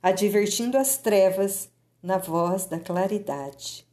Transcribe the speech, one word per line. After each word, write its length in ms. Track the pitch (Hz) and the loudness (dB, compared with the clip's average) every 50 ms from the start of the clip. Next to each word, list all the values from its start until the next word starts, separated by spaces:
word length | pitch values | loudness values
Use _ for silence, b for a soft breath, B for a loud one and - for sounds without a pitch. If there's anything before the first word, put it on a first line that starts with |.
| - | 2
advertindo 760 | 185 190 190 202 208 185 208 208 208 208 - 233 240 254 269 | 2 2 2 2 2 4 2 2 2 0 -2 -2 0 2 2
as 180 | 269 269 - | 2 2 -2
trevas 720 | - - 226 208 196 190 190 185 190 196 196 196 - - - _ _ _ _ _ _ - | -2 0 2 4 6 6 4 4 2 -2 -2 -2 -6 -10 -12 _ _ _ _ _ _ -4
na 140 | 175 185 | -2 -2
voz 500 | 190 185 170 160 170 170 175 185 190 185 | -2 -2 -2 -2 0 0 0 0 -2 -4
da 120 | - - 165 | -6 -8 -8
claridade. 1080 | 165 - 175 180 190 190 208 208 202 - 139 143 139 139 143 - - - - - _ _ | -6 -4 -2 -2 0 0 -2 -4 -4 -6 -8 -6 -8 -10 -12 -12 -14 -14 -14 -16 _ _